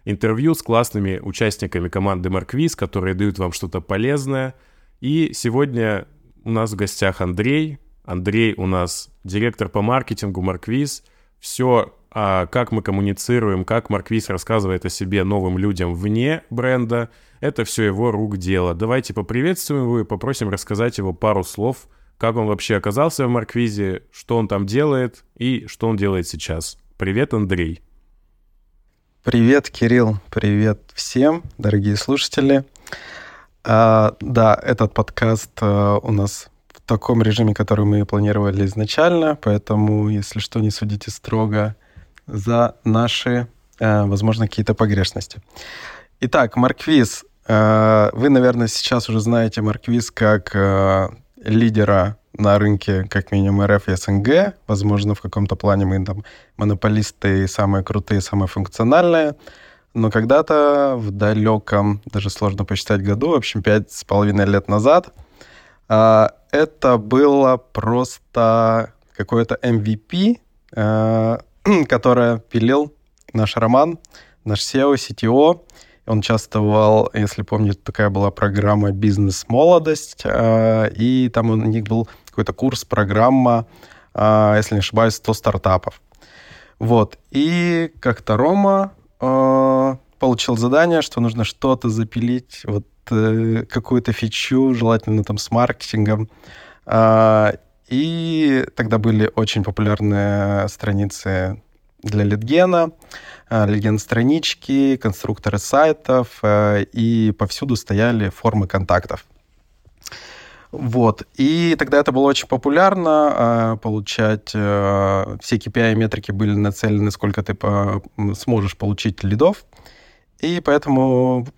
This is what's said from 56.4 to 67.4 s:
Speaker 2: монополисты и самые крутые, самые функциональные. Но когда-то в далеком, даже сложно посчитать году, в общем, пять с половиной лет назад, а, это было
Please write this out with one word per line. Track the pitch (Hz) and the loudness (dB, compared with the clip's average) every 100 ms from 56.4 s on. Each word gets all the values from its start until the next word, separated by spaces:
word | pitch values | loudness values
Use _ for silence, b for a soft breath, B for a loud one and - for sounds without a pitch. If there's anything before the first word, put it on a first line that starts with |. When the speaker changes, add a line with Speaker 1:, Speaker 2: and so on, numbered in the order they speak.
| B - | B -4
Speaker 2:
монополисты | 107 101 107 107 104 - 101 95 95 | -2 0 0 0 -2 -4 0 0 0
и | |
самые | - 101 98 | -2 0 0
крутые, | 92 104 - 104 | -2 -6 -2 -2
самые | - 104 95 | -2 -2 -2
функциональные. | - 95 - 117 156 175 165 151 147 B B B B B 117 | -4 -6 -2 2 4 4 2 0 -4 B B B B B -2
Но | 110 | 0
когда-то | 113 113 139 156 151 147 143 139 127 | 0 2 2 4 2 4 2 0 -2
в | 104 | -4
далеком, | 101 104 107 110 107 - 104 104 101 - | -2 0 2 2 0 0 0 0 -2 -6
даже | 104 98 | -6 -6
сложно | - 104 98 | -4 -4 -4
посчитать | 95 98 - 104 | -4 -6 -2 -2
году, | 98 104 143 | 0 0 2
в | |
общем, | 151 - 113 | 0 0 -2
пять | 104 107 98 | 0 0 0
с | - | -10
половиной | - 101 104 101 101 | -2 0 2 2 2
лет | 101 - | 0 0
назад, | 104 120 170 180 - b b b b b b - | 2 4 4 2 -10 b b b b b b 0
а, | 110 110 110 110 - _ | 4 6 6 4 0 _
это | 143 156 - 135 120 | 0 0 0 2 2
было | 107 127 143 139 | 2 4 4 6